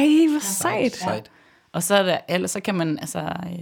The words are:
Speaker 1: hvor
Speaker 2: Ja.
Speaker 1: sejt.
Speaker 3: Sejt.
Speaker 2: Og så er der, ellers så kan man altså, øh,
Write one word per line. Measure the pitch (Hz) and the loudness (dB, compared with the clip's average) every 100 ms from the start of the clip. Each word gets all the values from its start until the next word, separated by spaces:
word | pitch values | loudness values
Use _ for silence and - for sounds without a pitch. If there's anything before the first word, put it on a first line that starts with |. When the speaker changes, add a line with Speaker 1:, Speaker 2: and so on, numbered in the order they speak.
| 294 | 6
Speaker 1:
hvor | 302 330 | 6 4
Speaker 2:
Ja. | 302 | 2
Speaker 1:
sejt. | 202 196 339 320 247 - | -2 -4 -2 0 -2 -2
Speaker 3:
Sejt. | - 107 - _ _ _ _ | -4 -6 -8 _ _ _ _
Speaker 2:
Og | - | -6
så | 170 202 | 2 2
er | |
der, | 185 160 - | 2 0 -2
ellers | 175 185 | -4 -2
så | 202 | -4
kan | 190 185 | -2 0
man | 165 151 | 0 -2
altså, | 160 170 | -6 -6
øh, | 156 175 175 175 | -6 -6 -8 -10